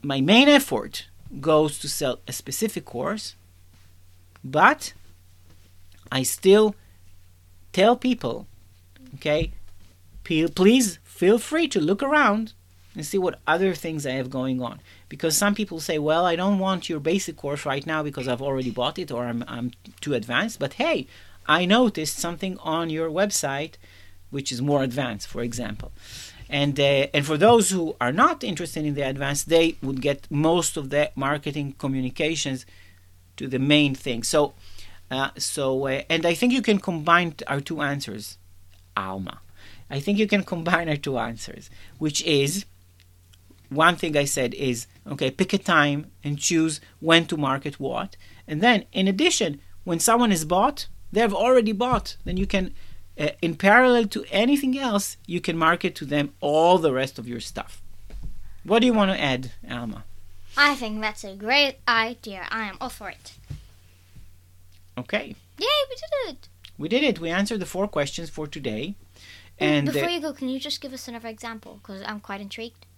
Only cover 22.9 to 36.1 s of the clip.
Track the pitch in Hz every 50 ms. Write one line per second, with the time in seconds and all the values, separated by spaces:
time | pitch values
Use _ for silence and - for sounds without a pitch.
22.9 | 156 156 165 165 151 175 196 208 196 - - 139 135 139 151 160 - - - -
23.9 | - - - - - - - - - 139 139 - 127 120 131 143 143 143 135 131
24.9 | 120 139 135 120 117 101 - - - 127 120 120 113 - 120 107 107 - - -
25.9 | - - - - - - - - - - - - - 143 143 143 143 143 143 139
26.9 | 139 139 135 - - 151 139 143 156 147 175 220 240 233 208 - 196 185 165 160
27.9 | - - 123 123 135 180 247 330 330 311 - - 165 143 175 160 - 160 151 151
28.9 | 143 143 143 131 135 139 143 139 160 - - - 165 165 165 165 165 - - 131
29.9 | 135 131 127 143 139 139 - - 156 143 151 160 170 175 160 - - 165 143 135
30.9 | 143 143 151 156 - - 139 139 147 151 143 156 139 151 143 139 131 - - 139
31.9 | 135 131 127 127 - - 165 151 165 151 - 147 131 123 - - - - - -
32.9 | - - - - - - _ _ _ - 139 139 127 127 131 143 147 151 147 143
33.9 | 131 - - 143 120 113 117 - - 151 147 - - - - - - - - -
34.9 | - - - - 127 131 135 135 - - 139 - - - 139 135 135 131 135 135
35.9 | 131 135 - -